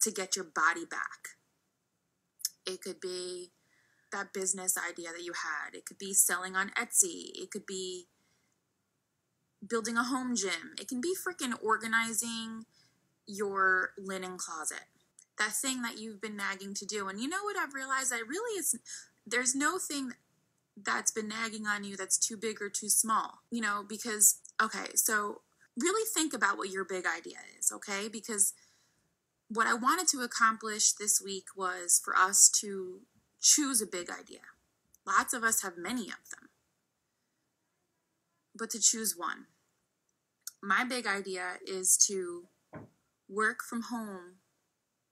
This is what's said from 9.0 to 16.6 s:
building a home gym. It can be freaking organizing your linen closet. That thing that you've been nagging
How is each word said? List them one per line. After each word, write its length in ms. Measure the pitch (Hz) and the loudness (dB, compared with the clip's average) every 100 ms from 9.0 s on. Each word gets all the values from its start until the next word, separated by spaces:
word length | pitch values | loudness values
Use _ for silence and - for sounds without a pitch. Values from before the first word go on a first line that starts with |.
| _ _ _ _ _ _ 202 | _ _ _ _ _ _ -4
building 300 | 226 220 233 | -2 0 0
a 80 | |
home 320 | 247 170 254 240 | 0 0 0 0
gym. 400 | 190 165 - - | 0 -2 -6 -12
It 80 | - | -8
can 140 | 247 | -4
be 140 | 330 | -2
freaking 460 | 370 370 349 254 233 | -2 -4 -4 -4 -2
organizing 1040 | 214 208 226 226 226 214 233 233 226 226 226 _ _ _ _ _ - | 0 0 2 0 2 -2 -2 -4 -6 -10 -14 _ _ _ _ _ -12
your 680 | 196 202 196 190 185 190 - | -4 -2 4 4 6 2 -4
linen 400 | 190 190 185 180 | -6 -6 -6 -6
closet. 480 | - 160 151 - - _ _ _ - - | -8 -6 -6 -8 -10 _ _ _ -10 -2
That 140 | 214 | -2
thing 300 | - 269 262 | 0 -2 -2
that 160 | 233 214 | -4 -6
you've 220 | 220 202 | -10 -8
been 160 | 220 208 | -8 -4
nagging 360 | 196 190 | -4 -4